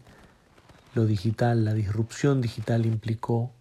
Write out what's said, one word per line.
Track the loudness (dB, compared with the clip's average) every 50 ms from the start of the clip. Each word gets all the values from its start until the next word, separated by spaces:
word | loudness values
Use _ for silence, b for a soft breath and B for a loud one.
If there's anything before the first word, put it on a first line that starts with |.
| -14 B B B B B B B B B B B B B B B -14 -4 0
lo | 2 2
digital, | 2 2 0 0 -2 0 0 2 2 2 2 2
la | 0 0
disrupción | 0 -2 -2 -2 -2 -4 -4 -4 0 2 2 2 2
digital | 0 -2 -4 -6 -4 -2 0 0 2
implicó | 0 0 -2 -2 -4 -6 -4 -2 -2 -2 -2 -2 -4 -8 _